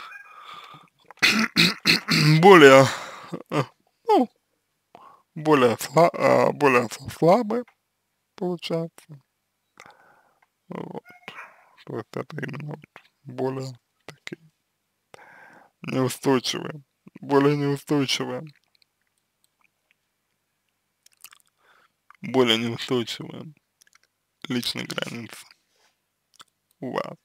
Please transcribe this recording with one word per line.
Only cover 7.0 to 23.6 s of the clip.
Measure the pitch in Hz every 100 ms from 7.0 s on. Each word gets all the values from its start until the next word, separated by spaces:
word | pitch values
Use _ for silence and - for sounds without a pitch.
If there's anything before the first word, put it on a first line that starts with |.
| -
слабые | - 160 208 214 233 240 _ _ _ _ _ _ -
получаются. | 180 175 - 165 165 - _ 143 _ _ _ _ _ _ - _ _ _ _ _ _ _ _
Вот. | - - - 698 719 - - - _ _ _ -
То | 120
есть | - -
это | 139 147
именно | - 139 147 151
вот | _ - _ _
более | 131 127 131 135 131 123 _ _ -
такие | 143 - 175 160 _ _ _ _ _ _ - - - - - _ _
неустойчивые, | - 131 127 - 139 131 - - - 151 _ _ - -
более | 131 139 143 147
неустойчивые, | 143 143 - 147 131 - 127 127 156 _ _ _ _ _ _ _ _ _ _ _ _ _ _ _ _ _ _ _ _ _ _ _ _ _ _ _ - _ _ _ _ _ _ _ _ -
более | 113 127 120 110
неустойчивые | 117 113 - 127 113 - - - 151 147